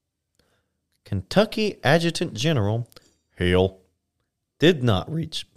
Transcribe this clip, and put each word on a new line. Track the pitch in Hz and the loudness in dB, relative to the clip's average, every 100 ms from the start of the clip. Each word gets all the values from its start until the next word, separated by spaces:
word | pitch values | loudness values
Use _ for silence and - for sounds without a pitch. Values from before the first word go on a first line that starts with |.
| _ _ _ _ _ _ _ _ _ _ - | _ _ _ _ _ _ _ _ _ _ -8
Kentucky | 98 - 180 220 - 208 - | -8 -2 0 0 0 -4 -2
Adjutant | 120 165 170 165 175 | 0 2 0 -4 -8
General | 110 151 143 101 113 120 - _ _ _ - | -4 -2 0 0 -2 -6 -14 _ _ _ -4
Hill | 87 92 95 - _ _ _ _ _ _ _ - | 2 4 2 -2 _ _ _ _ _ _ _ 2
did | 156 160 | 2 4
not | 123 95 - | 0 0 -2
reach | 160 156 - - | -8 -8 -10 -14